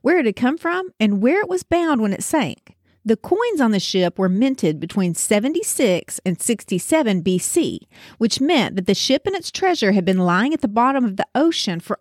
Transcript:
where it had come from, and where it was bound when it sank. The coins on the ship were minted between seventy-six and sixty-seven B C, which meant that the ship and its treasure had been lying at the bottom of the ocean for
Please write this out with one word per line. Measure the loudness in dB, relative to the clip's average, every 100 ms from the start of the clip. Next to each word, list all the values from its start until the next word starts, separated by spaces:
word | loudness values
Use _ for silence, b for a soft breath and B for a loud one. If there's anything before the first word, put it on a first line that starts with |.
where | 0 2
it | 2
had | 0
come | 0 0
from, | -2 -4 -6 -2
and | 0 2
where | 2 2
it | 0
was | -4
bound | 0 0 2 0
when | 0
it | -2
sank. | -2 -2 -2 -6 _ _ _ _
The | -2 -2
coins | 0 0 0 2
on | 2
the | 2
ship | 0 0 0 0
were | 0
minted | 2 0 0 -2 -2
between | -4 -2 -2 0
seventy-six | 0 0 0 -2 -4 0 2 2 -2 -8 -4
and | -4
sixty-seven | -2 -4 -2 -4 0 2 2 0
B | 0 0
C, | 0 0 0 -4 _ B B B
which | -2 0
meant | 2 2 2 -2
that | -2
the | 0
ship | 2 0 0
and | -6
its | -6
treasure | -4 -2 0 2
had | 2 2
been | 2
lying | 2 2 0
at | 0
the | -2
bottom | 0 2 2
of | -2 -2
the | -4 0
ocean | 0 0 -4 -6
for | -6 -6